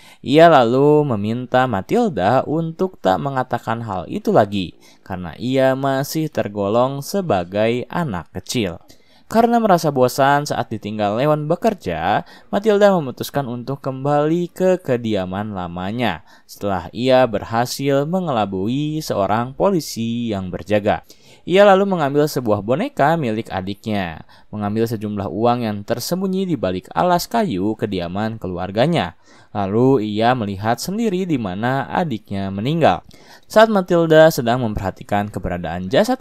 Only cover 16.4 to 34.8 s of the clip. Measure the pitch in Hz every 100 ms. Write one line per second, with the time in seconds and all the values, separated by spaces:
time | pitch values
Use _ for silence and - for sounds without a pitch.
16.4 | - - 101 92 82 98 127 127 127 101
17.4 | - 113 123 - 139 139 147 185 175 117
18.4 | 98 95 104 135 151 156 - 101 95 110
19.4 | 123 135 190 180 - 113 113 117 117 98
20.4 | 92 87 - 104 101 82 - - - -
21.4 | - 180 202 190 202 180 139 147 151 143
22.4 | 117 104 101 143 285 - 143 165 123 110
23.4 | - 95 95 101 110 104 87 78 - -
24.4 | - 104 104 110 113 110 104 104 98 92
25.4 | 120 123 113 104 101 117 - 180 196 190
26.4 | 185 131 95 92 - - 180 175 - 233
27.4 | 196 92 104 110 110 92 85 95 110 113
28.4 | 95 87 92 101 147 156 87 - _ -
29.4 | - 104 95 110 131 135 107 104 117 127
30.4 | 101 95 110 120 - 208 226 180 185 135
31.4 | 101 95 123 135 101 - 170 110 - 98
32.4 | 95 98 123 165 117 87 - - - -
33.4 | - 214 220 202 180 175 165 156 160 151
34.4 | 117 127 113 104